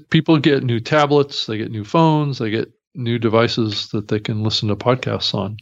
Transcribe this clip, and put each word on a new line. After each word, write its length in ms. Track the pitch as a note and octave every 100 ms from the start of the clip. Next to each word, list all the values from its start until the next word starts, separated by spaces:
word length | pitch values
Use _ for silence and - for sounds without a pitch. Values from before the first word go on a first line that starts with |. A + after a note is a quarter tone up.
| -
people 260 | D#3+ D#3 D#3+
get 240 | D#3 C#3
new 160 | B2 A#2
tablets, 680 | A#2+ D3+ D3 D3 C#3+ - -
they 100 | A2
get 140 | A2
new 120 | G#2+ G#2
phones, 520 | E3+ D#3+ D3+ D3 B2+
they 140 | A2+
get 200 | A2+ - _ _
new 240 | - A#2 A#2
devices 680 | A2+ A2 B2 B2 A2 G#2 -
that 180 | A2 G2+
they 120 | G#2+
can 240 | - G#2+
listen 240 | G#2+ - G#2+
to 80 | G2+
podcasts 580 | A#2+ B2+ A2+ G#2+ -
on. 240 | G#2+ G2 G#2+